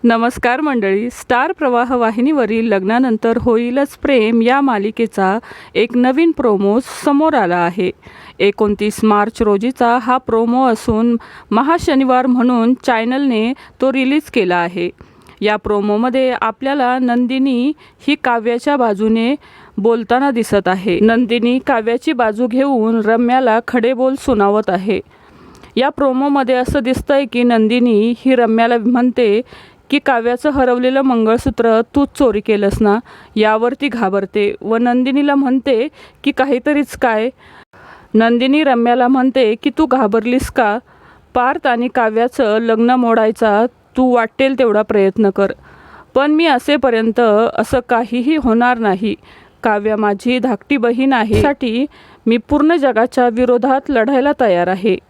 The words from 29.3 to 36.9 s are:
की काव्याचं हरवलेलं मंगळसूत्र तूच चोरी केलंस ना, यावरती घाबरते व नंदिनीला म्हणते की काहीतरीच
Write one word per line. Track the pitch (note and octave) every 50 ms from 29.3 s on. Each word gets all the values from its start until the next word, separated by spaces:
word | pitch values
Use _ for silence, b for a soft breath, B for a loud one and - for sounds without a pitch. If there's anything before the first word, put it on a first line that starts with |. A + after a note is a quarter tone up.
| G3+ G#3+ B3+ B B B B B B B B _
की | - C#4+
काव्याचं | - - C4 A#3 A3+ A#3 A#3+ B3 - D4+
हरवलेलं | C4+ C#4 C4 B3 B3 B3 B3 B3+ C4 C4+
मंगळसूत्र | C4+ C4+ B3 A#3 A3 A3 A3+ B3 - C4+ A3+ - A#3 A3+ A3+ A3 A#3 _ _
तूच | C#4+ C#4+ C#4 - -
चोरी | D4 A#3+ G3+ G#3
केलंस | G3+ - G#3+ G#3 G#3 G3 G3 - A3
ना, | G#3 G3+ A3+ - B B B B B B
यावरती | G#3+ G#3+ A3 G#3+ A3 A3+ B3 B3+ - C#4+ C#4+
घाबरते | A3+ A#3 A3+ F#3+ F#3+ G3 F#3+ F#3+ - G#3 G3+ G3+ - -
व | - G3+ A3
नंदिनीला | A#3 A#3+ B3 B3 B3 B3+ B3+ C4+ C#4+ C#4+ C#4+ C#4+
म्हणते | C#4 C#4 C#4 C4 C4+ - C#4 C4 A3 B3 D4+ B B B B B B -
की | - -
काहीतरीच | - C4 C4+ C4 B3 - D4 D4+ C#4+ C#4+ -